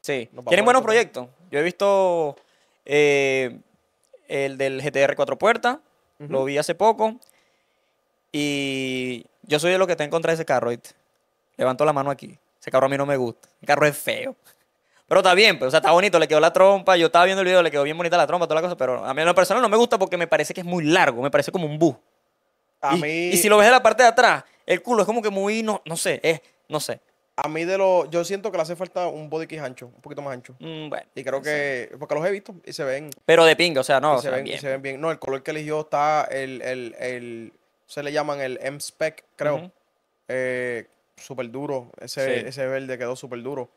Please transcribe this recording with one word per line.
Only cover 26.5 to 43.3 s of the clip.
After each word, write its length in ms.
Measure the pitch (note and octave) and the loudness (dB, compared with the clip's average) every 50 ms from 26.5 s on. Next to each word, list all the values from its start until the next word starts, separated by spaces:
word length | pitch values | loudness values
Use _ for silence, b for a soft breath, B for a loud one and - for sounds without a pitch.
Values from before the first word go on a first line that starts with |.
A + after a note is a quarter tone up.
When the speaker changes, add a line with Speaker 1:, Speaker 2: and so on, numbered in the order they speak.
| _ _ _ _ | _ _ _ _
Speaker 1:
no 100 | C#3+ D3+ | -8 -8
sé. 200 | - - A#2 - _ _ _ _ _ _ _ | -6 -6 -10 -12 _ _ _ _ _ _ _
Speaker 2:
A 120 | - - D3+ | -6 -6 -6
mí 160 | D#3 D#3+ E3 | -4 -6 -4
de 140 | F3 F#3+ G3 | -4 -2 0
lo, 320 | G3 F#3+ F#3 F3+ D#3+ D3 | 2 2 2 2 0 0
yo 140 | D#3+ E3+ E3+ | -2 -4 -4
siento 260 | D#3 G3 G3 F#3+ A3 | -4 -6 -8 -8 -6
que 80 | F3+ F3+ | -4 -4
le 40 | D#3+ | -4
hace 100 | D#3 F3 | -4 -6
falta 300 | E3 F#3 F3+ _ F#3 F3+ | -10 -10 -8 _ -6 -6
un 240 | E3+ C#3+ D3+ D#3 D3+ | -6 -6 -8 -12 -10
body 160 | D3+ D#3+ D#3+ | -8 -8 -8
kit 140 | D#3 D#3+ D#3+ | -8 -10 -10
ancho, 260 | D3 C3 B2+ - B2+ | -10 -12 -12 -14 -20
un 140 | B2 B2 _ _ | -20 _ _ _
poquito 180 | D3 D3 C#3+ | -16 -16 -12
más 140 | C#3+ C#3+ C3 | -10 -10 -12
ancho. 200 | B2 B2 - B2+ B2+ | -12 -14 -20 -20 _
Speaker 1:
Mm, 300 | - D#3+ D#3+ D#3 D#3 D3+ | -16 -14 -14 -12 -12 -10
bueno, 160 | - - - _ _ | -10 -12 -12 _ _
Speaker 2:
Y 80 | D3 C3+ | -12 -8
creo 160 | - B2+ C#3 | -6 -6 -6
Speaker 1:
no 60 | C3+ | -4
sé. 440 | D3 D3+ D3 C#3+ C#3+ C3+ B2 A2+ - | -4 -4 -4 -4 -4 -4 -6 -8 -12
Speaker 2:
que, 60 | - | -14
porque 180 | C3+ D3 D3+ D3 | -18 -8 -6 -6
los 100 | D3 D#3+ | -4 -2
he 40 | F#3+ G3+ | -4 -4
visto 220 | G3+ G3+ - G3+ E3+ _ | -4 _ -16 -20 -20 _
y 80 | - - | -18 -12
se 100 | - D3+ | -8 -6
ven 260 | C3+ C3 C#3 D#3 D3+ - _ _ | -6 -6 -6 -8 -12 -18 _ _
Speaker 1:
Pero 200 | - D#3+ E3 E3 | 4 6 8 8
de 100 | D#3+ D#3 | 8 8
pinga, 240 | - E3+ F3 D#3+ C3+ | 6 2 2 2 0
o 40 | B2+ | 0
sea, 160 | - D3 C3+ | 2 2 2
no, 140 | C3 D3+ D3 | 4 4 2
Speaker 2:
y 20 | |
Speaker 1:
o 20 | B2+ | 2
Speaker 2:
se 40 | A#2+ - | 0 -2
Speaker 1:
sea, 20 | B2+ | -4
Speaker 2:
ven, 100 | C3 C#3 | -4 -6
y 40 | - | -6
Speaker 1:
bien. 100 | - D3 | -10 -8
Speaker 2:
se 80 | C#3 C#3 | -6 -8
ven 140 | C3+ C3+ C3+ | -8 -8 -8
bien. 180 | C#3 C3+ C3 | -10 -10 -6
No, 100 | D3+ E3 D#3+ | -6 -6 -6
el 60 | - | -6
color 220 | - C#3+ C3+ C3+ B2 | -6 -8 -8 -6 -6
que 80 | - D#3 | -8 -8
eligió 280 | D#3 D3+ D3+ D3+ D3+ D#3 | -8 -6 -6 -6 -6 -6
está 420 | _ - C#3+ D3 D3+ D3+ D3+ C#3+ - | _ -2 0 0 2 0 0 -2 -2
el, 300 | - C3+ C3+ C3 C3 B2 - | -4 -6 -6 -8 -10 -10 -8
el, 340 | B2 C3 B2+ B2 A#2 - - | -8 -8 -8 -10 -12 -12 -10
el, 540 | B2 B2+ B2+ B2 A#2+ A#2+ A#2 A2+ A2+ G#2+ _ _ _ _ _ _ _ | -10 -10 -10 -10 -12 -14 -14 -14 -16 -18 _ _ _ _ _ _ _
se 160 | _ - D3 C#3+ | _ -14 -10 -10
le 100 | C#3+ D3 | -4 -4
llaman 280 | D#3 D3 D3+ C#3+ C#3+ | -4 -4 -4 -6 -6
el 180 | C#3 C3 B2+ - | -6 -8 -8 -8
M-Spec, 640 | A#2+ C3 C#3+ D3 - - _ _ D#3+ D#3 D#3 - _ _ _ | -10 -10 -10 -10 -14 -16 _ _ -6 -6 -6 -10 _ _ _
creo. 180 | - C#3+ D3 D3 | -6 -4 -4 -4
Speaker 1:
Ujú. 140 | C#3 E3+ F#3 _ _ _ _ _ _ _ _ _ _ _ | -4 -8 -14 _ _ _ _ _ _ _ _ _ _ _
Speaker 2:
Eh, 600 | _ B2 C3 B2+ B2+ B2+ B2+ B2 B2 A#2+ A#2 A2 _ _ _ _ _ _ | _ -6 -6 -4 -6 -6 -6 -6 -8 -8 -10 -12 _ _ _ _ _ _
súper 320 | - - - C#3 B2 B2+ A#2 | -20 -20 -18 -12 -12 -12 -10
duro. 400 | A2+ C3 C#3+ D3 C#3+ C3 A#2+ A#2+ - - | -10 -10 -8 -8 -8 -8 -10 -12 -20 -20
Ese, 400 | - B2 - C#3+ C3+ C3+ B2 A#2+ A2 | -16 -14 -8 -6 -4 -4 -4 -4 -6
Speaker 1:
Sí. 40 | B2 | -8
Speaker 2:
ese 180 | B2+ C3+ C3+ | -10 -8 -8
verde 320 | C3 C3+ C3+ C3+ C3 C3 A#2+ | -6 -6 -8 -8 -8 -10 -8
quedó 160 | B2 A#2+ C3 | -8 -8 -8
súper 240 | B2+ - C3 | -10 -12 -14